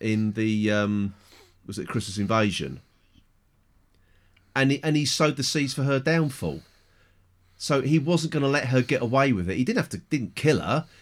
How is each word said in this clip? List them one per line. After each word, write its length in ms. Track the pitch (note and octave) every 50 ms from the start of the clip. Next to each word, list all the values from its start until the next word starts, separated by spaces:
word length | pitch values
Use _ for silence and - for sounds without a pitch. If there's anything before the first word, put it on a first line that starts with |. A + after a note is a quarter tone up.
in 320 | - A2 A2 G#2+ A2 G#2+ G#2
the, 380 | A2 A2 A2 A2 G#2+ G#2+ G#2+ G#2
um, 420 | G#2 G#2 G2+ G#2 G#2 G2+ G2 G2 - _ - - - - _ _ _ _
was 120 | - G2+ G#2
it 80 | -
Christmas 320 | - - A#2+ - - F#2+ G#2
Invasion? 600 | G2+ G2 A2 A2 A2 G#2 F2 D#2+ D#2+ C2+ C2 B1+ - _ _ _ _ _ _ - - _ _ _ _ _ _ _ _ _ _ _ _ _ _ _ _ _ _ _ _ _ _ _ _ _ -
And 160 | C3 C3+ C3+ C#3
he, 100 | C#3+ C#3+
and 140 | D#3 D3+
he 80 | D3+ D3
sowed 320 | C3 - - D#3+ D3+ D3
the 80 | - C3+
seeds 300 | - - D#3 C#3+ C3 -
for 100 | - C3+
her 160 | C#3 C#3 C3+
downfall. 600 | C3 D3+ E3 E3 D#3+ C#3+ C3 - - E2+ C#2+ - - _ _ _ _ _ _ _ _ _ _ _ _ _ _ _ _ _ _ -
So 240 | - - D#3 C3+ B2+
he 160 | C3 D3+ D#3+
wasn't 320 | C3+ D#3 F3 E3 D#3+ D#3+ -
gonna 160 | D3+ C#3 C#3
let 180 | C#3 D3 -
her 160 | A#2+ B2+ C3 A#2+
get 200 | - C#3+ B2 B2
away 300 | A2+ A#2+ C3+ C#3 C#3 B2
with 160 | F#2+ F2 F2
it. 80 | F#2+
He 60 | - B2+
didn't 120 | - A3+ B3+
have 100 | - -
to, 80 | - F2+
didn't 360 | - - - D3 A#2 - -
kill 240 | - - D3+ D3+ G2
her. 260 | D2 E2+ A#2 D3+ D#3+ - - -